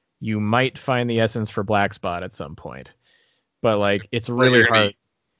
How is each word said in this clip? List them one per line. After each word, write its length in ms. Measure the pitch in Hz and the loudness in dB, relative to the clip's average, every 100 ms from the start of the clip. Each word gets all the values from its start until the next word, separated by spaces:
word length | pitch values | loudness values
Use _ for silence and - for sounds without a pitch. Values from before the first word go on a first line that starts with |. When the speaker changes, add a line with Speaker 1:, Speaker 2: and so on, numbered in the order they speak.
| _ - | _ -12
Speaker 1:
you 200 | 110 107 | -6 -2
might 360 | 104 117 131 - | 0 0 0 -4
find 320 | - 127 120 | -4 -2 0
the 120 | 113 | 0
essence 280 | 113 117 107 | 0 -2 -6
for 140 | - | -6
Black 320 | 101 107 101 | -2 0 0
Spot 280 | - 95 87 | -4 -8 -6
at 100 | 90 | -8
some 220 | - 76 82 | -12 -14 -14
point. 380 | 78 64 65 _ _ _ _ _ _ _ | -16 -16 -18 _ _ _ _ _ _ _
But, 160 | 117 104 | 0 2
like, 300 | 101 101 101 | 2 0 -2
it's 160 | 117 113 | -6 -4
Speaker 2:
But 60 | |
Speaker 1:
really 240 | 120 127 123 | 2 4 6
Speaker 2:
you're 80 | 117 | 4
gonna 100 | 113 | 4
Speaker 1:
hard. 100 | 104 | 2
Speaker 2:
be, 60 | - _ _ _ | -2 _ _ _